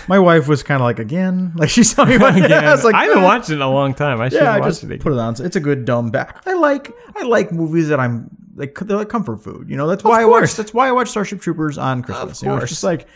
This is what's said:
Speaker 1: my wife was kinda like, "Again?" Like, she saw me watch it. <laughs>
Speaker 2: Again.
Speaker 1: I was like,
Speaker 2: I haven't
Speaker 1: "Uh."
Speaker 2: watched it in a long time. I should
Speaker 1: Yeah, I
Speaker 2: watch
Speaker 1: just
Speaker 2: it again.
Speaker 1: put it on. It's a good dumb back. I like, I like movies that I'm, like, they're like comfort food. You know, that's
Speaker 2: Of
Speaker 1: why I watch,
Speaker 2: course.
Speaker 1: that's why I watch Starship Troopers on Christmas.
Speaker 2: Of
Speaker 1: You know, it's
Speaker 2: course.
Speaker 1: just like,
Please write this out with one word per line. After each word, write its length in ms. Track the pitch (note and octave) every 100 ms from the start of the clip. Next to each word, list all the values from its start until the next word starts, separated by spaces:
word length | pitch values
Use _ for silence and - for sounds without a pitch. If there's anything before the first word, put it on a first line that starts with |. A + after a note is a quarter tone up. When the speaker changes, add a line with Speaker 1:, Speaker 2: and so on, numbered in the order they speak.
| -
Speaker 1:
my 100 | G3
wife 300 | F3 E3 C#3
was 160 | D3
kinda 200 | - C#3
like, 140 | B2 A#2
"Again?" 540 | A2 E3+ F#3 F#3 F#3 E3
Like, 140 | D3+
she 140 | A#3
saw 200 | A3 -
me 140 | C4+ B3
watch 180 | C4 F#3
it. 100 | -
<laughs> 0 |
Speaker 2:
Again. 180 | D4+ D4+
Speaker 1:
I 60 |
was 120 | D4
like, 120 | A#3 A3
Speaker 2:
I 80 |
haven't 160 | G4+ A3
Speaker 1:
"Uh." 60 | F#3
Speaker 2:
watched 240 | A#3 E3
it 40 | D3+
in 60 |
a 80 | C3+
long 240 | C3+ C#3
time. 260 | C3 D3 A#2
I 100 | B2+
should 120 | A#3+
Speaker 1:
Yeah, 120 | C#4
I 60 | G#3
Speaker 2:
watch 100 | -
Speaker 1:
just 140 | E3
Speaker 2:
it 40 | -
again. 120 | -
Speaker 1:
put 140 | E3+
it 60 | B2+
on. 160 | A2+ A#2
It's 160 | F3 F#3
a 40 |
good 260 | C#3+ C#3 B2
dumb 240 | A#2+ A#2
back. 320 | B2 - - F#4
I 60 |
like, 380 | F#4 D4 C#4 - A#4+ - G#4
I 60 |
like 300 | A#4+ G#3+ G3
movies 380 | E3 D#3+ E3 D#3
that 100 | D3
I'm, 360 | B2 A#2 - - - -
like, 180 | C#3 -
they're 180 | G3 G3+
like 120 | G#3
comfort 340 | A#3+ F3+ G#2+
food. 260 | - - -
You 80 | C3+
know, 80 | D3+
that's 160 | G3
Speaker 2:
Of 60 | A3+
Speaker 1:
why 140 | A3+
I 20 | A3+
watch, 140 | A3+
Speaker 2:
course. 160 | - -
Speaker 1:
that's 180 | G#3+
why 140 | A#3 C4
I 60 |
watch 160 | B3 A#3
Starship 320 | G#3+ F#3+ G3
Troopers 360 | - E3 D#3 D3
on 240 | C3 B2+
Christmas. 380 | A#2+ B2 C3 -
Speaker 2:
Of 20 |
Speaker 1:
You 60 | C3+
know, 60 | C3+
it's 60 |
Speaker 2:
course. 80 | B2+
Speaker 1:
just 120 | E3
like, 240 | G3 E3+ -